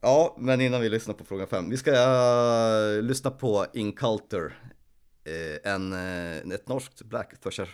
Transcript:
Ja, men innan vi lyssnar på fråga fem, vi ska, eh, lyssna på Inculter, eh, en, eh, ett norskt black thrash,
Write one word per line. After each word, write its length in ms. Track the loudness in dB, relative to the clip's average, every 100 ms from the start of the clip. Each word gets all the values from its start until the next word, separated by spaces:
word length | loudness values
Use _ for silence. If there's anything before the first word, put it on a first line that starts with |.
Ja, 360 | 6 6 4 0
men 200 | 0 2
innan 200 | 4 2
vi 80 | 2
lyssnar 260 | 0 -2
på 100 | -10
fråga 220 | -8 -8 -4
fem, 240 | -4 -2
vi 60 | -2
ska, 140 | 2
eh, 1080 | 4 6 4 4 4 4 4 2 2 2 0
lyssna 280 | -2 -2 -4
på 360 | -4 0 0 0
Inculter, 840 | -4 -6 -2 -2 -2 -4 -6 -6 -10 -20 -20 _ _ _ _
eh, 480 | -12 -10 -8 -8 -6
en, 200 | -4 -4
eh, 440 | -6 -6 -8 -8 -10
ett 300 | -8 -10 -6
norskt 340 | -8 -8 -18
black 380 | -12 -10 -10 -10
thrash, 260 | -10 -8 -10